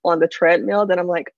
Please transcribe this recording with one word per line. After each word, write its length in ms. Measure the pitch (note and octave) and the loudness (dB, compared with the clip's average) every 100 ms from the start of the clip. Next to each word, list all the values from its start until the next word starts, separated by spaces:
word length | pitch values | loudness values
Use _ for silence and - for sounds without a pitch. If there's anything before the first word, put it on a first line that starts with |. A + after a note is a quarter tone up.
| F3+ | -2
on 140 | E3 | 0
the 80 | E3 | 0
treadmill 580 | - E3 E3+ G3 G3+ G3+ | 2 2 2 2 0 0
that 140 | F3+ | 0
I'm 80 | F3+ | -2
like, 260 | E3+ - | -4 -6